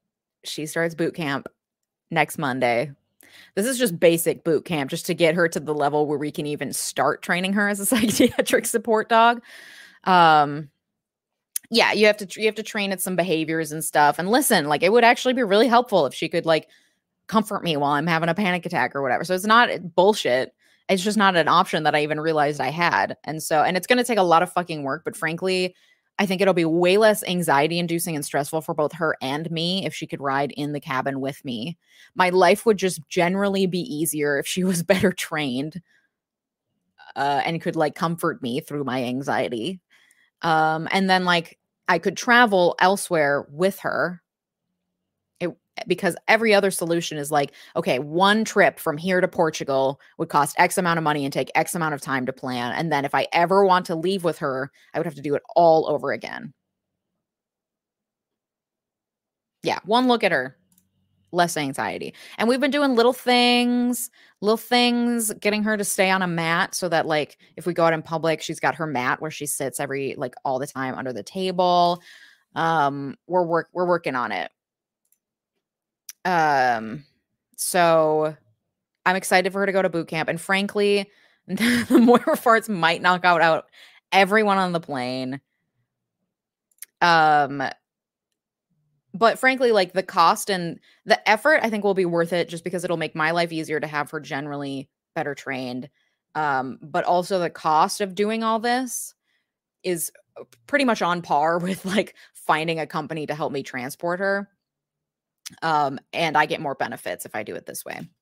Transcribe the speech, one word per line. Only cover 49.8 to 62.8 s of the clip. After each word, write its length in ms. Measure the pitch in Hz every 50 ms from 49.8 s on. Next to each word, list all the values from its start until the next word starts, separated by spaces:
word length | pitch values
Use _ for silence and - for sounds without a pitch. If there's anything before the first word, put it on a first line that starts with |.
| 139 131 143 - _ _ _ -
would 100 | 147 143
cost 260 | - 147 143 139 - -
X 200 | 175 180 - 202
amount 200 | 180 170 165 165
of 40 | 160
money 220 | 151 151 147 139
and 80 | 139 -
take 180 | 156 131 - -
X 200 | - 160 - -
amount 200 | 180 160 156 147
of 60 | 139
time 260 | - 151 135 131 127
to 60 | 127 131
plan. 400 | - - 131 127 123 120 120 95
And 200 | - 165 165 151
then 120 | 143 139
if 100 | 139 -
I 120 | 139 135 - -
ever 320 | 165 175 165 190 196 202
want 220 | 190 180 180 175
to 100 | - 175
leave 260 | 160 160 185 196 190 170
with 160 | 170 156 -
her, 320 | 165 143 131 131 139 143 - _ _ _ -
I 40 | 151
would 80 | 170
have 100 | 175 147
to 60 | 143 139
do 120 | 151 143
it 80 | - - - -
all 320 | 165 175 165 160 160 - -
over 220 | 147 135 - 139 113
again." 420 | - - - 57 62 - 151 - _ _ _ _ _ _ _ _ _ _ _ _ _ _ _ _ _ _ _ _ _ _ _ _ _ _ _ _ _ _ _ _ _ _ _ _ _ _ _ _ _ _ _ _ _ _ _ _ _ _ _ _ _ _ _ _ _ _ _ _ _ -
Yeah, 160 | 160 - - -
one 240 | 170 214 240 254 254
look 140 | 240 233 226
at 80 | 190
her, 260 | 170 139 127 135 - _ _ _ _ _ _ _ _ _ _ _ _ _ _ _ -
less 240 | 180 175 170 -
anxiety. 580 | 160 147 135 - - 110 98 87 90 73 67 - - - - - -
And 100 | 208 226
we've 120 | 254 254
been 100 | 285 285
doing 240 | 254 294